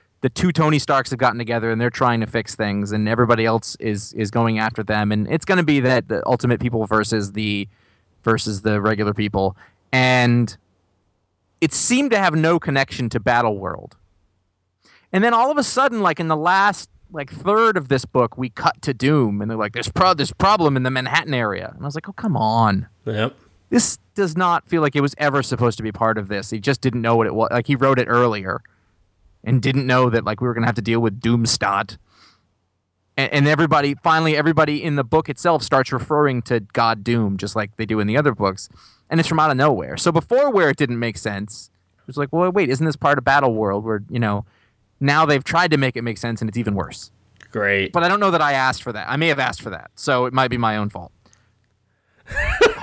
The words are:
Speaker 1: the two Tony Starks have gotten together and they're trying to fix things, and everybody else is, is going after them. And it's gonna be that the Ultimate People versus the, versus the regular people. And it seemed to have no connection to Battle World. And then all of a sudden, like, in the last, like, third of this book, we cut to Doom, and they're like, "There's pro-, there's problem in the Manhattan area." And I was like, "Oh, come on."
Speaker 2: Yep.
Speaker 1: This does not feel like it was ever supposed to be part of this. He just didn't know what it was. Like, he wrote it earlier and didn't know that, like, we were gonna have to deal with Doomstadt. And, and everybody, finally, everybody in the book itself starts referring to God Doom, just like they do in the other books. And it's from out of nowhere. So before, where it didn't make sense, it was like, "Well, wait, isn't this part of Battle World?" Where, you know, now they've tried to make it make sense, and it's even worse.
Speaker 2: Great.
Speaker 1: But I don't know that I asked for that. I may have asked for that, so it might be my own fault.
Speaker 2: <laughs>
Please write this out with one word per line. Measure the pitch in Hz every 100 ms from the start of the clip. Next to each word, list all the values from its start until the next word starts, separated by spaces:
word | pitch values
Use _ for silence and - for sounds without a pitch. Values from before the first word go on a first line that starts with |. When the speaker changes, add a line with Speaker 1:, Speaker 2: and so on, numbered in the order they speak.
| _ _
Speaker 1:
the | 135
two | - 180
Tony | 165 156 151
Starks | - 139 127
have | 127
gotten | 127 113
together | 117 117 113
and | 113
they're | 120
trying | - 127 117
to | 107
fix | 117 110
things, | - 107 101 101
and | 107 107
everybody | 113 117 117
else | 113 113 - -
is, | 110 104 95
is | - 104
going | 117 117 110
after | 110 110
them. | 104 107 104
And | 107 107
it's | 160
gonna | - 185
be | 160 143
that | 127 127 -
the | 107
Ultimate | - 127 123 120
People | 123 117 107
versus | 110 107 110 101
the, | 101 107 101 101 _ _ _ _ _
versus | - 110 - 101
the | 104 104
regular | 104 107 104
people. | 104 104 104 95 95 - _ _
And | 127 127 127 123 120 117 - _ _ _ _ _ _ _ _ _ -
it | 156
seemed | - - 247 285
to | 220
have | 190 156
no | 160 170
connection | - 139 135 - 120
to | 117
Battle | 101 120 117 101
World. | 95 - - _ _ _ _ _ _ _ _ _ _ _ _
And | 190
then | 226
all | 233 254
of | 294
a |
sudden, | 262 - 269 226
like, | 190 151
in | 165
the | 156
last, | 165 190 202 190 - _ _
like, | 165 135
third | - 185 214 226 190
of | 131
this | 135
book, | - 127 117 -
we | 127
cut | - 160 -
to | -
Doom, | 117 131 151 117 101
and | 104
they're | 113
like, | 107
"There's | 117 123
pro-, | - 185
there's | 170 143
problem | - 190 208 156 135
in |
the | 127
Manhattan | 131 127 151 156
area." | 135 113 92 90
And | -
I | 143
was |
like, | 147 -
"Oh, |
come | 196 226 131
on." | 110 113 113 95 - _ -
Speaker 2:
Yep. | 107 117 - _ _ -
Speaker 1:
This | 240 - - _ -
does | 190 156
not | 180 170 -
feel | 170
like | 151 143
it |
was | 143 -
ever | 147 139
supposed | 127 123 120 113
to |
be | 110
part | 98 113 110
of | 98
this. | 101 98
He | 107
just | 101 135
didn't | 135 120
know | 113
what | 117 110
it |
was. | 98 113
Like, | 120 113
he | 135
wrote | 135 127
it | 123
earlier | 120 123 107 95 - _ _ _ _ _ _ _ _
and | - 127
didn't | 104 135 131
know | 127 127
that, | 113
like, | 101 104
we | 123
were |
gonna | 113 117
have |
to | 110
deal | 104 117
with | 117 104
Doomstadt. | 113 120 110 - 101 98 98 - _ _ _ _ _ _ _ _ _ _ _ -
And, | 135
and | 143 143
everybody, | 151 160 147 143 139
finally, | 165 160 160 151
everybody | 151 160 156 147
in | 170 143
the |
book | 120 160 156
itself | 131 175 160
starts | - 139 131
referring | 127 - 151 147 127
to | - 120
God | 101 - 120 117
Doom, | 101 120 107 98
just | 101
like | 110 104 -
they | 110
do | 107
in | 104
the | 117
other | 147
books. | 110 101 95 - - - _ -
And | 165
it's | 160
from | 160
out | 156
of | 131
nowhere. | 151 113 69 69
So | -
before, | 165 - 247 285
where | 208 156
it | 135
didn't | 143 120
make | 117 104
sense, | 110 101 104 - - _ _ _
it | -
was | 131
like, | 139
"Well, | 165 180
wait, | 185 156
isn't | -
this | 160 143
part | 147 143
of |
Battle | 127 139 135
World?" | 110 107 101
Where, | 110 107 107
you | 123
know, | 110 101 - _ _ _ _ -
now | 139 147 160
they've | 143
tried | - 165 180
to | 151
make | 131
it | 120
make | 117 107
sense, | 117 113
and | 113
it's | 107
even | 113
worse. | 98 80 - - _ _ _ -
Speaker 2:
Great. | 113 196 202 98
Speaker 1:
But | 180
I | 170
don't | 202
know | 196
that | 170
I | 147
asked | 135 131 123
for | -
that. | 107 -
I | 131
may | 165
have | 139
asked | 127 -
for | -
that, | 85 -
so | - - 131
it | 127
might | 131 131
be | 120
my | 113 107
own | 104
fault. | 95 87 _ _ _ _ _ _ _ _ _ _ _ -
Speaker 2:
<laughs> | - 605 698 453 -